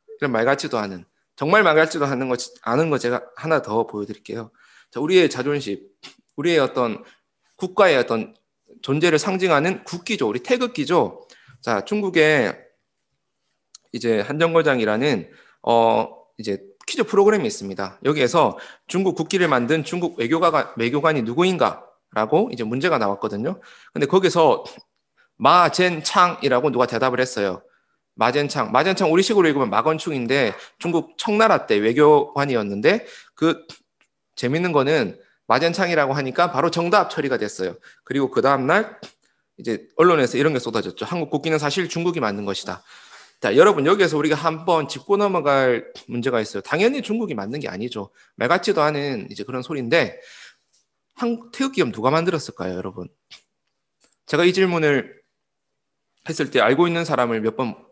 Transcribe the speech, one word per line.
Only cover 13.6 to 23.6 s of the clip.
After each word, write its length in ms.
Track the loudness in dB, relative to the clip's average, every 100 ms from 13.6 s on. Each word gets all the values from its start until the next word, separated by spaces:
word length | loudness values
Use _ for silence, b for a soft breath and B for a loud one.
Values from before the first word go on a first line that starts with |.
| _ -20 _
이제 280 | -6 -2 -2
한정거장이라는, 1120 | -2 0 2 2 2 2 0 0 0 -2 -4 b b b
어, 460 | 0 2 4 2 -2 -8 -20 -12
이제 240 | -8 -8 -10 _ -8
퀴즈 160 | -4
프로그램이 420 | 0 4 4 4 0
있습니다. 520 | -6 -8 -8 -10 -4
여기에서 520 | -2 0 2 4 2 0 B B -6
중국 280 | -2 0
국기를 340 | -2 -2 0 2
만든 360 | 2 2 0
중국 340 | -2 -4 -4 -4
외교가가-, 560 | -2 2 2 2 -2 -4
외교관이 440 | -2 0 0 0
누구인가라고 1300 | -2 0 0 2 0 -2 -12 _ _ -4 0 2 0
이제 120 | -4
문제가 320 | -6 -2 0 0
나왔거든요. 600 | 0 -2 -4 -4 -6 -8